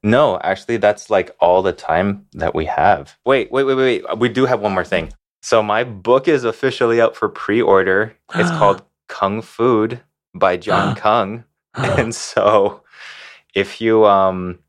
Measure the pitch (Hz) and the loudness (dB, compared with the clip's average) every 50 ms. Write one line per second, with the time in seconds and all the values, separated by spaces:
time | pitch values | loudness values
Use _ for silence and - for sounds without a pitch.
0 | - - 113 131 151 127 92 87 - 85 98 - - - 120 113 101 104 104 - | 0 2 2 4 4 2 0 -2 -2 -4 -4 -4 -4 -6 -4 0 2 2 0 0
1 | - - 107 95 90 - - _ - 85 90 92 95 98 87 - - - 80 82 | -4 -2 0 0 0 -2 -2 _ 2 4 4 4 2 0 -4 -4 -4 -2 0 0
2 | 92 101 101 101 - _ _ - 80 80 - - - - - - 147 196 - 151 | 0 -2 -2 -6 -10 _ _ -6 -6 -4 -2 -4 -4 -4 -2 0 2 2 2 0
3 | 143 - - _ _ 127 135 131 - - - 131 139 135 135 131 131 131 123 - | -2 -14 -20 _ _ 0 0 0 0 -2 -2 -2 0 0 0 0 2 0 0 -2
4 | - - - 107 120 123 110 123 131 127 127 110 101 107 98 92 87 - - 87 | -4 -8 -4 -2 -2 -2 0 0 0 0 0 -2 -2 -2 -2 -2 -4 -2 -4 -4
5 | 80 - - _ _ _ _ _ - - - 113 110 104 104 110 123 123 110 98 | -4 -6 -12 _ _ _ _ _ -4 0 0 0 2 2 -2 -2 -2 -4 -8 -10
6 | 92 113 123 135 - 175 156 135 123 117 110 - - 135 127 - 127 117 117 117 | 0 2 2 2 4 2 0 0 0 -2 -4 -2 -4 -4 -2 0 0 0 2 2
7 | 117 113 - - - 104 - - - - 104 117 - - 98 95 95 95 92 98 | 2 2 0 -2 -6 -6 -6 -6 -6 -2 0 0 2 4 4 4 4 2 0 0
8 | 110 117 - _ _ _ - 175 175 175 170 156 107 101 98 - - _ _ _ | -2 -2 -6 _ _ _ -4 -2 -2 -2 0 0 0 0 0 0 -6 _ _ _
9 | _ _ - - 101 98 101 110 113 - - - 113 127 123 110 107 110 120 123 | _ _ -6 -4 -2 -2 -2 -4 -8 -12 -6 -2 0 2 2 2 0 -2 -4 -10
10 | _ _ _ _ _ _ _ 92 98 95 90 90 87 104 95 101 98 - 123 - | _ _ _ _ _ _ _ 0 0 0 0 0 -2 -2 -2 0 0 -2 -4 -2
11 | - 110 107 120 104 98 107 117 117 _ _ _ _ _ _ - 135 127 - - | 0 0 0 0 0 -4 -8 -12 -16 _ _ _ _ _ _ -6 -4 -2 -2 -2
12 | 120 113 113 - - - - - 98 104 107 104 98 - - - _ _ _ - | -2 -4 -6 -10 -12 -6 -4 0 2 4 4 4 2 2 -2 -8 _ _ _ -20
13 | - - - - - - - - _ _ _ 98 98 95 - - 113 113 110 110 | -20 -20 -20 -20 -20 -20 -20 -20 _ _ _ -4 -4 -4 -6 -4 -2 2 4 4
14 | 107 104 101 98 95 95 92 92 90 90 87 - _ | 6 6 4 4 2 0 -2 -2 -8 -10 -10 -12 _